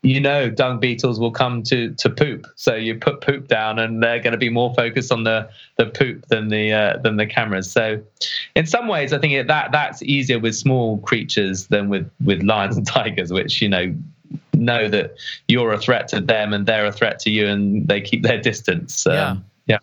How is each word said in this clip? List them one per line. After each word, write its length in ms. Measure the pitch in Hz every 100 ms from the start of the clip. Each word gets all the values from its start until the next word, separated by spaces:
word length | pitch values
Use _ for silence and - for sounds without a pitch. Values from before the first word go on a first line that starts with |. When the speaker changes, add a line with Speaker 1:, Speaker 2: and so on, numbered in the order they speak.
Speaker 1:
you 160 | 131 135
know, 280 | 139 143 123
dung 300 | 110 127 123
beetles 400 | 123 117 127 113
will 140 | 117
come 320 | 113 127 120
to, 280 | 110 127 117
to 140 | - -
poop. 380 | 110 151 113 -
So 220 | - - 113
you 180 | 113
put 260 | 113 147 143
poop 280 | - 143 131
down 320 | 110 110 110
and 200 | 113 113
they're 200 | 117 120
gonna 160 | 120 117
be 140 | 120
more 220 | 117 123
focused 360 | 123 117 113 127
on 140 | 120
the, 260 | 113 113 104 - - -
the 100 | 110
poop 400 | - 131 113 -
than 180 | 113 107
the, 260 | 107 107
uh, 260 | 107 104 -
than 180 | 117 107
the 100 | 107
cameras. 420 | - 110 95 95
So 320 | - 110 107 - _ - - -
in 120 | - 160
some 200 | 240 233
ways, 260 | 175 139
I 60 | 143
think 140 | 151
it, 160 | 139 127
that, 240 | 151 -
that's 280 | 147 143 -
easier 340 | 131 139 131 120
with 160 | 113
small 440 | 110 135 131 113 107
creatures 680 | - 117 117 - 98 92 -
than 220 | 104 101
with, 200 | 101 82 _
with 200 | - 95
lions 320 | 98 107 98 113
and 100 | 101
<laughs> 0 |
tigers, 460 | 131 110 90 87
which, 280 | 92 87 -
you 80 | 107
know, 240 | 92 90 76 - - _ - _
know 340 | - 117 117 107
that 260 | 104 82 - - - -
you're 260 | 120 117
a 60 | 104
threat 300 | - 120 -
to 120 | 107
them 320 | 95 110 104
and 140 | 104 101
they're 200 | 110 104
a 60 |
threat 260 | 101 113 -
to 100 | -
you, 160 | 107 104
and 420 | 101 101 104 -
they 120 | 101
keep 220 | - 113
their 180 | - 113
distance. 680 | 120 107 - 85 - - -
Um, 60 |
Speaker 2:
Yeah. 220 | 92 139 95 92 _ -
Speaker 1:
yeah. 120 | 107